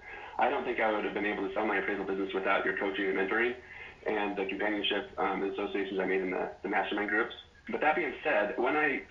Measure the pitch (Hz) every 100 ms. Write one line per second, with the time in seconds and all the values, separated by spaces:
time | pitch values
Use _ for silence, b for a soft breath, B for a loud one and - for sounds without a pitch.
0 | B B B - 135 139 127 117 110 107
1 | 95 101 107 98 95 107 110 98 98 98
2 | 95 95 95 95 98 95 95 95 101 95
3 | 98 95 95 110 120 123 B B B B
4 | - 107 101 98 95 95 104 104 101 104
5 | - - 98 95 98 104 101 101 98 95
6 | 92 95 92 90 - - 95 101 95 104
7 | 104 107 120 - - - - 113 - 156
8 | 143 - 156 113 104 - 120 151 147 117
9 | -